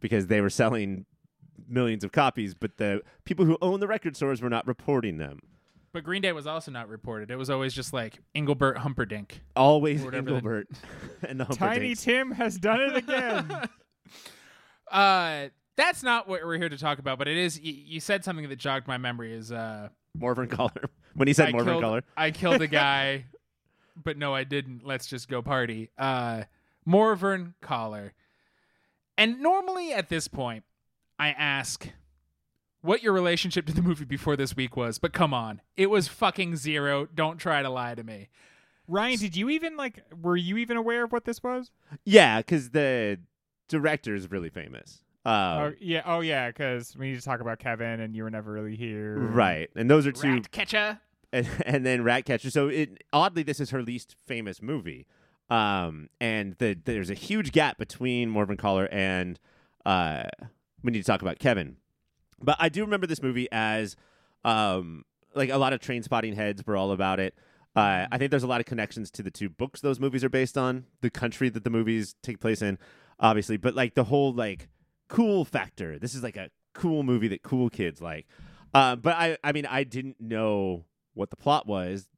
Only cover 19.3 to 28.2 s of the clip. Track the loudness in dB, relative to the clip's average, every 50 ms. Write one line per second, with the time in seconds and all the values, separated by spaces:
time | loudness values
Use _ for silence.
19.3 | -10 -10 -10 -10 -8 -8 -8 -8 -8 -10 -12 -16 -18 _ _ _ -8 -4 -2 0
20.3 | 0 0 -2 -2 -2 0 -2 -2 -2 -4 -8 -10 -10 _ _ _ -2 2 4 6
21.3 | 8 8 6 6 4 4 2 2 2 2 2 0 0 -2 -4 _ _ -2 0 0
22.3 | 0 0 2 4 4 4 4 2 2 4 4 4 4 2 2 0 -2 -4 -8 -12
23.3 | -20 -20 _ _ _ _ _ _ _ _ _ _ _ -10 -8 -6 -6 -4 -2 -2
24.3 | -2 -2 -2 -2 -2 -4 -4 -4 -8 -12 -8 -6 -6 -6 -6 -8 -10 -10 -8 -6
25.3 | -4 -4 -2 0 0 0 0 0 -2 -6 -10 -10 _ -2 -2 0 0 0 -2 -2
26.3 | -4 -6 -8 -10 _ _ _ _ _ _ _ 4 6 6 6 6 4 2 0 0
27.3 | -2 -2 -4 -10 -14 _ -8 -6 -4 -4 -4 -6 -8 -10 -12 -14 -16 _